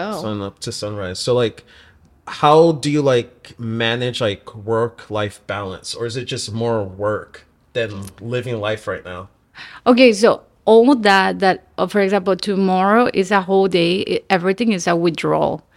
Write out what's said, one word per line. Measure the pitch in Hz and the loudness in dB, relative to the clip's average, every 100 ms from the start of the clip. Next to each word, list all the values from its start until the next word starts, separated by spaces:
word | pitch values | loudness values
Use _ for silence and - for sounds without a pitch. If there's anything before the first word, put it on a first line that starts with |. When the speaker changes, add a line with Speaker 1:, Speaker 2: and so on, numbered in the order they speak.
| 196 | -6
Speaker 1:
go. | 196 | -6
Speaker 2:
sun | 110 104 | -6 -8
up | 98 - | -8 -10
to | - | -12
sunrise. | 110 104 104 92 92 | -10 -8 -8 -8 -6
So, | - | -2
like, | 123 117 - - - _ _ _ _ - | 0 -2 -6 -18 -20 _ _ _ _ -16
how | - 151 156 170 | 0 6 8 6
do | 151 147 | 4 -2
you, | 147 | 0
like, | 139 123 113 _ - - | 2 2 -2 _ -20 -12
manage, | 117 113 117 120 123 117 | -8 -2 -2 -2 -4 -2
like, | 113 98 - | -4 -4 -10
work-life | 113 101 113 117 - - 107 104 - - | -12 -4 -2 -2 -6 -8 -6 -6 -8 -10
balance? | 101 98 90 - | -8 -8 -10 -12
Or | - 117 | -8 -8
is | 120 | -8
it | 120 | -8
just | 123 - | -8 -8
more | 107 117 113 | -4 -2 -2
work | 98 92 104 104 - - _ _ _ | -4 -4 -4 -4 -8 -20 _ _ _
than | 123 113 101 104 - | -6 -6 -8 -14 -14
living | 113 123 120 117 | -8 -6 -4 -6
life | 104 110 - | -4 -6 -6
right | 87 | -10
now? | 87 90 98 _ _ - - - - | -10 -14 -16 _ _ -20 -20 -4 2
Speaker 3:
Okay, | 247 262 | 6 6
so | 196 220 135 - _ | 6 4 2 -4 _
all | - 226 240 | 4 6 6
that, | 277 208 196 190 180 | 4 4 2 2 0
that, | 190 175 _ - | 0 0 _ -6
uh, | 185 | -2
for | 208 | 0
example, | 190 202 185 180 | 0 0 0 -2
tomorrow | - 190 190 185 190 220 247 | -2 0 0 2 2 2 2
is | - 190 | 0 0
a | 202 | 0
whole | 180 196 190 | 2 2 2
day. | 175 170 185 - | 2 0 0 -2
I, | - - | -6 0
everything | 190 180 190 233 | 0 0 0 0
is | 190 180 | 0 0
a | |
withdrawal, | 170 170 156 156 156 147 156 _ | 0 0 -2 -2 0 -2 -4 _